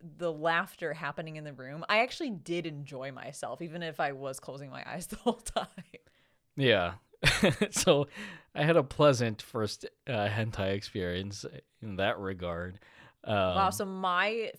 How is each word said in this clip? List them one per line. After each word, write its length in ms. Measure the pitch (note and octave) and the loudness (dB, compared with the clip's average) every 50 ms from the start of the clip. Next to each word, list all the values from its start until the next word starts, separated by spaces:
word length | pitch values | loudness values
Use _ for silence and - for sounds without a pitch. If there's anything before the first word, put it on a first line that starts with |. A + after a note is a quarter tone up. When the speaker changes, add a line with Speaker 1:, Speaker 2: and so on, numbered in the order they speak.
| - E3 D3+ D#3+ | -20 -18 -10 -6
Speaker 1:
the 120 | F3 E3+ | -4 -4
laughter 640 | D#3+ D3+ D#3 E3 E3 E3+ G3 F#3 - - F3 D#3 D3+ | -2 0 2 2 4 2 2 0 -4 -6 -6 -6 -4
happening 440 | D#3 D#3+ C#3+ C#3+ - D#3+ D#3+ D#3 D#3 | -4 -6 -6 -6 -6 -8 -8 -10 -10
in 80 | D3+ | -12
the 80 | D3+ C#3 | -12 -12
room, 320 | B2+ B2+ C3 C#3+ D#3+ - - | -14 -14 -12 -12 -8 -2 2
I 120 | G#3 A3 | 4 4
actually 320 | A#3+ B3+ - - E4+ C4 | 4 2 0 -4 -4 -4
did 340 | G#3 E3 - - E3+ F3 E3+ | -4 -6 -4 -4 -2 -2 -2
enjoy 480 | E3 D3+ C#3+ C#3+ B2+ C#3+ B2+ C3 C#3 C3 | -4 -6 -8 -10 -10 -8 -8 -8 -8 -8
myself, 480 | B2 - - C#3 - - A2+ B2 - | -10 -12 -12 -10 -8 -8 -8 -6 -6
even 200 | E3+ E3 D#3 F3 | -8 -8 -8 -6
if 200 | E3+ D#3+ C#3+ - | -6 -6 -2 0
I 100 | D#3+ C#3+ | 0 0
was 260 | C#3 C3 C#3 C3+ C3+ - | 0 -2 -6 -6 -8 -8
closing 280 | - - C3 C#3 C#3+ C3+ | -10 -10 -10 -10 -12 -12
my 140 | C3 C3 - | -12 -12 -10
eyes 220 | - A#2+ E3+ E3+ - | -10 -10 -10 -8 -10
<laughs> 60 | A3+ | -10
the 20 | |
whole 240 | - - A#3 A3 - - - - | -2 0 0 0 0 -2 -6 -4
time. 120 | - - - - - - _ - - _ _ _ _ _ _ _ _ _ _ _ C#3+ | -4 -4 -4 -6 -16 -18 _ -20 -20 _ _ _ _ _ _ _ _ _ _ _ 2
Speaker 2:
Yeah. 380 | C3+ B2 A2 F#2+ F2 E2+ F#2 - _ _ - - - | 6 6 6 6 4 2 -2 -6 _ _ -6 0 2
<laughs> 480 | - - - - F3+ B2+ - G#3+ G#3 | 2 4 4 4 4 4 2 0 0
So 360 | - - - F#3 D3+ C#3+ C#3+ - - - - - - - - _ - | 0 2 4 6 6 6 4 0 -4 -12 -14 -14 -14 -18 -18 _ -4
I 100 | D3 D3 | 0 2
had 120 | D#3+ E3 | 4 6
a 80 | E3+ C3+ | 6 4
pleasant 580 | C3+ - - D3 D3 C3+ A2+ A#2+ A2+ G#2 - | 4 4 8 8 8 8 8 4 0 -2 -4
first, 440 | - - - A#2 G#2+ G#2 - - - - - _ _ - | -8 -6 -4 -2 -2 -2 -2 -6 -12 -14 -14 _ _ -2
uh, 200 | B2 G#2+ G2+ G2+ | 0 2 2 2
hentai 460 | G#2 A2+ A2 A2+ - - G2 F#2+ G2 | 2 0 -2 -2 -2 -2 0 0 0
experience 720 | G2+ - - - G#2+ F2+ F2 F2 F2+ F#2+ G2+ G2+ - - - - C#3 - _ _ _ | -2 -4 -6 -4 -2 -2 -2 -2 -2 -4 -6 -8 -10 -10 -12 -12 -14 -18 _ _ _
in 140 | A#2+ G#2+ F#2+ | -12 -8 -4
that 240 | F2+ F#2+ A2 A2+ F2+ | 0 0 0 0 -2
regard. 600 | G2+ F#2+ G2 F2 F2 F2 E2+ E2+ F2 F2+ F#2 - - - - - - - _ _ - | -4 -6 -6 -4 -4 -6 -4 -4 -6 -8 -10 -14 -18 -20 -20 -20 -20 -20 _ _ -6
Um, 320 | - G#2+ G2+ F#2+ F#2 F2+ | -2 0 2 2 2 4
Speaker 1:
Wow, 140 | F#3+ G3 F#3+ | 4 2 2
so 160 | G3+ - G#3 | 2 -2 -4
my 640 | F#3+ F#3+ F#3+ F#3+ F#3 F3+ F3+ F#3+ G#3 A3 A#3 A3 - - | -6 -6 -4 -2 0 2 2 2 2 0 -2 -4 -6 -8